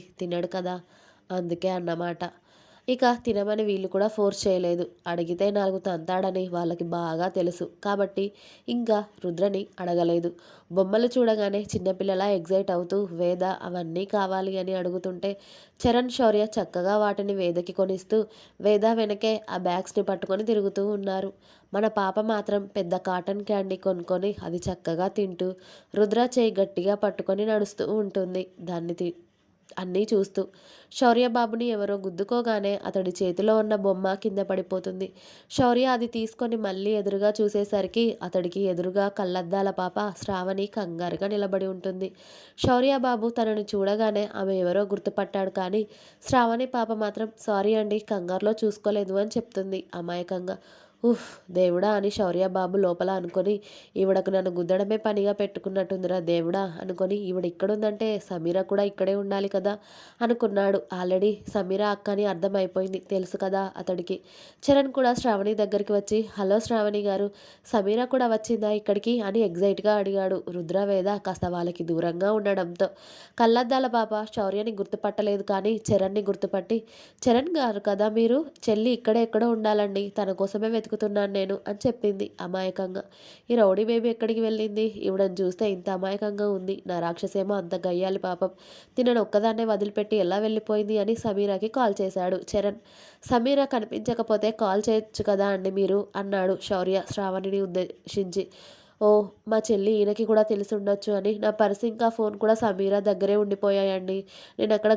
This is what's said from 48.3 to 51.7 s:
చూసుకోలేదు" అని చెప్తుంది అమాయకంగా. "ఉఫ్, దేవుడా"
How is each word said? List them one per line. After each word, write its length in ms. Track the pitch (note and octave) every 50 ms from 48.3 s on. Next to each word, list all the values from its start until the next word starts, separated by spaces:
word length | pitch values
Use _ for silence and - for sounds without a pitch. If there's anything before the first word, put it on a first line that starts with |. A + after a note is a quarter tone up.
| F#3 F#3+ G#3 G#3 A3
చూసుకోలేదు" 640 | A3 A3+ G#3 G3+ - - G#3 G#3 G#3 G3+ F#3 F#3+
అని 140 | G3 G#3+ G#3+
చెప్తుంది 520 | - A#3+ A3+ A#3 - G3 F#3+ G3 F#3+ F#3 - - -
అమాయకంగా. 640 | F3 E3+ F3 F3 F3 F3 F3 F#3+ F3+ F3+ F3+ F#3+ - - - - - - _ _ _ -
"ఉఫ్, 220 | A#3+ A#3 A#3 - - - - - -
దేవుడా" 380 | F3 F3+ F#3 F3+